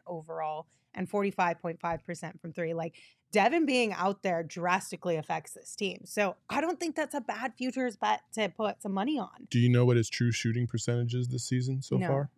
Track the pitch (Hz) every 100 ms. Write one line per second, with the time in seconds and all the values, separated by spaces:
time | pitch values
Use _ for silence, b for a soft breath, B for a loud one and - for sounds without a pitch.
0 | - 170 156 165 156 156 - _ _ -
1 | 185 208 202 190 175 170 170 165 170 165
2 | - 170 160 - 170 165 165 165 165 b
3 | b b _ 214 214 339 294 254 226 180
4 | 190 202 190 170 165 180 175 185 - 165
5 | 180 160 151 160 - 185 - - 196 175
6 | - - 202 - - 233 320 349 339 320
7 | 294 285 226 208 247 - 254 254 247 202
8 | 214 214 - - 202 - 214 - 208 196
9 | 233 302 - - - 120 123 123 123 120
10 | 110 - 120 110 113 117 120 117 - 120
11 | 120 123 123 127 - 127 127 135 - -
12 | 180 139 143